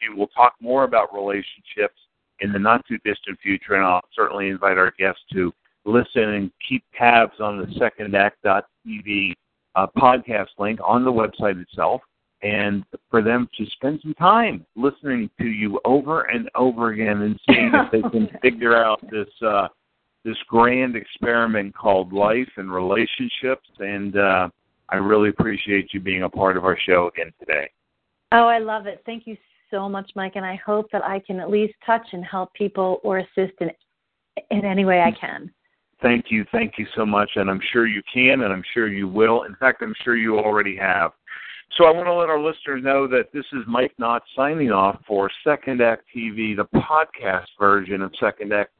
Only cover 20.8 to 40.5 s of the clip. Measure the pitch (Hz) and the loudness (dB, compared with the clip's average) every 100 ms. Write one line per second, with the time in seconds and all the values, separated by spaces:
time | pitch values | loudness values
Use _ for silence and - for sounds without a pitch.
20.8 | 127 113 - - 117 117 117 107 98 - | -2 -4 -10 -6 -2 0 0 -2 -4 -2
21.8 | 107 95 90 98 104 117 127 - 95 92 | 2 2 2 0 2 0 -4 -10 -8 -4
22.8 | 92 104 117 - 123 - 131 131 _ - | 0 0 0 -4 -8 -6 -4 -6 _ -12
23.8 | 101 101 101 101 98 95 90 - _ _ | -8 -6 -4 0 2 2 0 -6 _ _
24.8 | - 113 98 107 104 95 113 101 101 101 | -6 -2 2 4 4 2 -2 -4 -2 -2
25.8 | - 98 92 92 90 - 95 92 92 87 | -2 -6 -4 -4 -4 0 0 2 0 0
26.8 | - 90 87 - 82 - - 76 71 _ | 2 4 2 -4 -10 -10 -4 -4 -4 _
27.8 | _ _ _ _ - 233 233 233 220 214 | _ _ _ _ 2 4 4 2 -2 -6
28.8 | 202 185 - 233 226 214 _ _ _ 196 | -8 -12 -14 -14 -14 -18 _ _ _ -6
29.8 | 196 196 196 202 190 196 190 190 - 208 | -6 -8 -8 -8 -8 -6 -8 -8 -2 -2
30.8 | 214 208 - 196 - 185 175 208 214 - | -2 -4 -4 -6 -6 -8 -2 0 0 -4
31.8 | - 226 226 180 175 190 185 - 202 196 | -2 -2 -4 -14 -8 -8 -8 -6 -4 -2
32.8 | 185 185 208 190 180 - 190 - 170 - | -2 -2 -2 -4 -4 -4 -4 -4 -8 -8
33.8 | _ _ _ _ _ - - 208 196 190 | _ _ _ _ _ -12 -4 -2 0 0
34.8 | 190 180 170 - - - 175 _ _ _ | 4 4 4 0 -8 -12 -16 _ _ _
35.8 | _ _ 123 120 - 110 98 117 110 - | _ _ 2 2 0 -4 -2 -4 -4 -6
36.8 | 104 - 107 101 104 104 98 95 - 120 | -8 -4 0 0 0 0 -2 -2 -2 0
37.8 | 113 104 - 127 127 135 107 92 - 120 | 0 -2 -4 2 4 4 0 -4 -4 -2
38.8 | 107 98 95 101 110 117 107 101 131 - | -2 -2 -2 2 4 2 -2 -2 0 0
39.8 | 110 110 127 117 113 107 107 | -6 -6 -2 0 0 0 2